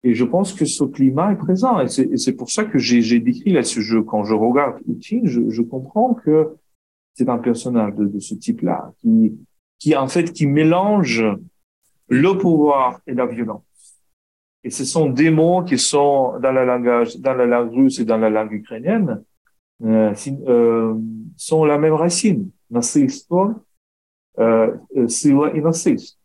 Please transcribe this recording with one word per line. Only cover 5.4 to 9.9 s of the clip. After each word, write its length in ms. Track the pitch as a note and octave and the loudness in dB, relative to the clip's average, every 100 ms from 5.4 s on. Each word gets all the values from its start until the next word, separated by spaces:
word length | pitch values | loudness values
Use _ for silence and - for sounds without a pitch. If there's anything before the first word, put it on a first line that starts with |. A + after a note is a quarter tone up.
| A#2 | -2
je 140 | A2+ | -2
comprends 500 | A#2 C3 C3 G#3+ B3+ | -4 -6 -6 -2 0
que 380 | A#3+ - D#3 D#3 - _ _ _ _ _ | 0 2 2 0 -6 _ _ _ _ _
c'est 160 | _ B2+ | _ -2
un 80 | A#2 | -2
personnage 560 | B2 A#2 B2+ A#2+ G#2 | -2 -4 -2 -2 -2
de, 100 | G#2 | -2
de 140 | G2+ G2+ | -4 -4
ce 160 | - | -10
type-là, 580 | G#2+ - - - - - _ | -10 -6 -4 -2 -4 -8 _
qui, 400 | - A2+ A2 - - _ _ _ | 2 2 2 -2 -20 _ _ _
qui, 180 | D3+ | 0